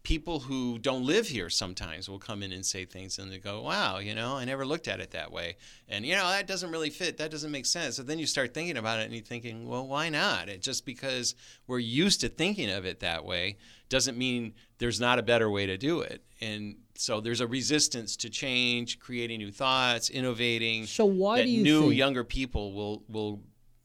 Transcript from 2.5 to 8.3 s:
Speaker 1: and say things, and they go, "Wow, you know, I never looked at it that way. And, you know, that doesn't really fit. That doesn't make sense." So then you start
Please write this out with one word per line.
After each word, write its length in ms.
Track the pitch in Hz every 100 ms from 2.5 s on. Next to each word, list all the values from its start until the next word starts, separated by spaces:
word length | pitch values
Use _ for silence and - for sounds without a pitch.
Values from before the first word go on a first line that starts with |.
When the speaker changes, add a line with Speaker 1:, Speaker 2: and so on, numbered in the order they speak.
Speaker 1:
and 140 | 92 95
say 180 | 98
things, 340 | 92 90 95 -
and 140 | 98
they 80 | 95
go, 220 | 101 104
"Wow, 380 | 131 190 156 95
you 140 | 101
know, 220 | 110 117 139
I 80 |
never 220 | 123 135 135
looked 240 | 160 117
at 100 | 95
it 120 | 90
that 200 | 87 80
way. 240 | 85 85 85 - - -
And, 180 | 101 120
you 80 |
know, 140 | 190 180
that 160 | 196 190
doesn't 240 | 190 180
really 180 | 165 156
fit. 280 | 151 175 135
That 140 | 156
doesn't 200 | 156 151
make 140 | 143 120
sense." 300 | 170 151 117
So 80 |
then 160 | 127 156
you 60 |
start 260 | 147